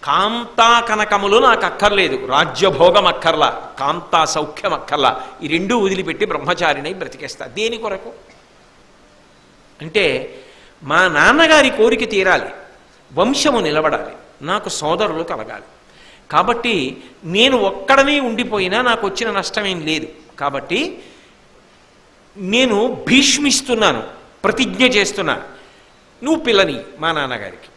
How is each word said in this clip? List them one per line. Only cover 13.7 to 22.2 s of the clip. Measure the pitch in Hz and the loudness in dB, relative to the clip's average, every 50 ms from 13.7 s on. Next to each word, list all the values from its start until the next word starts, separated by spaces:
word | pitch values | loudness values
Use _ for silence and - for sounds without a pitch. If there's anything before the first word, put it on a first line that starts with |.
| 147 156 156 156 135 113 - - - - - - - _ 139 | 0 0 0 0 0 -2 -6 -8 -14 -18 -20 -20 -20 _ -6
నాకు | 151 185 214 214 202 | -4 -4 -4 -4 -6
సోదరులు | - - 151 151 165 180 214 202 160 160 170 | -10 -6 -2 -2 -2 0 -2 -2 -2 -6 -6
కలగాలి. | 165 180 131 107 - 117 101 101 - _ _ _ _ _ - - - - - _ _ | -6 -6 -8 -8 -12 -14 -16 -16 -20 _ _ _ _ _ -20 -20 -20 -20 -20 _ _
కాబట్టి | - 151 180 202 233 233 - 240 226 180 135 127 123 - - - - - - | 0 0 2 2 0 -2 0 -2 0 0 -2 -4 -6 -10 -18 -20 -20 -18 -12
నేను | 160 170 202 233 269 269 240 202 | -4 2 4 4 4 4 2 0
ఒక్కడనే | 196 190 - - - 269 277 269 285 294 285 | 0 -2 -4 0 2 4 4 4 4 2 0
ఉండిపోయినా | 269 240 226 208 247 247 220 208 190 180 190 226 247 | 0 -2 -2 -4 -4 -4 -2 -2 -2 0 0 0 0
నాకు | 247 233 220 208 | 0 0 0 -2
వచ్చిన | 196 190 - 233 220 | -4 -4 -4 -6 -4
నష్టమేం | 208 196 196 - - - 208 196 185 175 156 | -4 -4 -4 -4 -6 -4 -4 -4 -4 -4 -4
లేదు. | 151 160 151 156 - - - - - - - | -2 -4 -4 -4 -8 -14 -18 -20 -20 -12 -6
కాబట్టి | 143 143 135 139 - - 170 220 302 370 - - - - - - - _ _ _ _ _ _ _ _ _ _ _ _ _ _ _ _ _ _ _ | -6 -4 -4 -6 -6 -4 -4 -4 -4 -4 -8 -14 -20 -20 -20 -20 -20 _ _ _ _ _ _ _ _ _ _ _ _ _ _ _ _ _ _ _